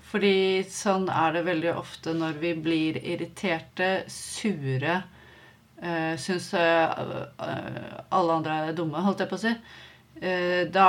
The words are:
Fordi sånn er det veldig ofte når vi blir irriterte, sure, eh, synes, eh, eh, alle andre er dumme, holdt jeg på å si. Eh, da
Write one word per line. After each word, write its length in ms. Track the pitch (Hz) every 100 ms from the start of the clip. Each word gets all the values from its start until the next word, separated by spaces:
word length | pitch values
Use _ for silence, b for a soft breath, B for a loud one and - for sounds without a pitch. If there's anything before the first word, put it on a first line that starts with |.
| -
Fordi 560 | 208 202 190 190 190
sånn 460 | 185 - 208 190 185
er 220 | - 160
det 100 | 170
veldig 320 | 165 160 165 -
ofte 380 | - - 160 165
når 240 | 160 147
vi 140 | 170 160
blir 460 | 156 160 160 151
irriterte, 1040 | - 170 170 - 196 160 - - 185 190 -
sure, 960 | - - - 220 165 135 127 143 180 - b b b b b _ -
eh, 340 | 170 165 160 160
synes, 380 | - 175 175
eh, 420 | 185 165 165 165 - - - - -
eh, 480 | - - - - - - -
alle 300 | 190 175 165
andre 220 | 156 156 156
er 100 | 160
dumme, 240 | 156 151
holdt 160 | 196 190
jeg 100 | 185
på 60 | 190
å 80 |
si. 100 | 220 233 B B B B _ 160
Eh, 420 | 185 180 180 180 170
da 160 | 190